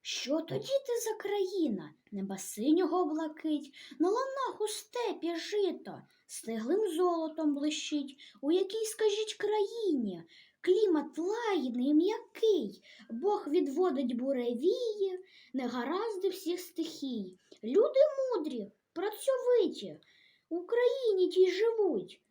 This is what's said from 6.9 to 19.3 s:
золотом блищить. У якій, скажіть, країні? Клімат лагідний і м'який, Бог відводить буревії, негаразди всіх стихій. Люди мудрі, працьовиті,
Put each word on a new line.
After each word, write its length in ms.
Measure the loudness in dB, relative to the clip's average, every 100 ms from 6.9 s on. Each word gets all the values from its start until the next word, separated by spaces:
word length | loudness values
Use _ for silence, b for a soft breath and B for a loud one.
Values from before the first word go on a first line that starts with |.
| 2
золотом 580 | 2 2 -2 0 0
блищить. 600 | 2 -2 -2 -4 -4 -4 -12 B B
У 120 | 0
якій, 320 | 2 2 -2
скажіть, 500 | -4 0 0 2 -4
країні? 880 | -4 0 0 0 0 0 0 -2 -6 -14 B B B
Клімат 580 | 2 4 4 2 0 -6
лагідний 680 | -2 -2 0 0 0 0 4
і 80 |
м'який, 880 | 4 4 0 -8 0 4 4 0 -8 B B B
Бог 380 | -2 0 0 2
відводить 680 | 0 2 2 2 2 -2 -2
буревії, 1080 | 0 0 0 2 2 2 -2 -2 -2 -4 B B B
негаразди 760 | -6 -4 -4 -2 -2 -2 -2 -2
всіх 320 | -2 -4 -6
стихій. 760 | -6 -6 -6 -6 -6 -6 -8 -14 B B
Люди 360 | 2 4 6 6 4 4 -2 -2
мудрі, 360 | -2 -6 -8 _ _
працьовиті, 1080 | -6 -4 -2 -2